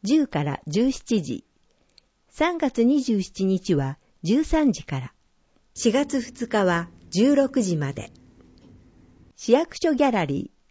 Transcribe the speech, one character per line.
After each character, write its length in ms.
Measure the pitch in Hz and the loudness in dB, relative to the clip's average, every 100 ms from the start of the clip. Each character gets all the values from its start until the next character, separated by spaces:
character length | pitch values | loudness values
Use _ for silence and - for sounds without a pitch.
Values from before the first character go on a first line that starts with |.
十 220 | 202 311 285 | 2 2 2
か 200 | 151 147 | -2 -2
ら 160 | 139 - | -4 -4
十 240 | 156 254 | 0 0
七 300 | 262 - 220 | -2 -2 -2
時。 220 | 147 127 - _ _ _ _ _ _ _ _ | -2 -10 -12 _ _ _ _ _ _ _ _
三 280 | - 320 339 | -2 -2 0
月 280 | 294 - 233 | -4 0 2
二 160 | 294 | 2
十 200 | 262 214 | 0 -2
七 220 | 190 - | -2 -4
日 320 | 190 190 190 160 | -2 -2 0 -2
は 220 | 135 143 _ _ | -2 -8 _ _
十 220 | 160 240 311 | -2 0 2
三 260 | 320 294 | 2 2
時 140 | 180 - | 0 -6
か 160 | 135 | -10
ら。 120 | 127 _ _ _ _ _ _ | -10 _ _ _ _ _ _
四 180 | - 240 | -2 0
月 300 | 226 285 277 | 2 0 -4
二 260 | 233 - 233 | -6 -10 -4
日 160 | 214 | 0
は 260 | 190 170 170 - - | 2 0 -4 -14 -6
十 240 | 175 247 285 | 2 4 4
六 260 | 269 269 | 2 0
時 120 | 202 165 | -2 -2
ま 160 | 139 | -4
で。 200 | 139 - - - _ - - - - - _ - _ - _ | -6 -12 -18 -20 _ -20 -20 -20 -20 -20 _ -20 _ -20 _
市 160 | - | 4
役 260 | 247 330 - | 4 4 -2
所 160 | 339 | -2
ギ 100 | 269 | 2
ャ 80 | 285 | 2
ラ 140 | 226 156 | 2 -2
リ 260 | 139 - | -4 -6
ー。 60 | _ _ | _ _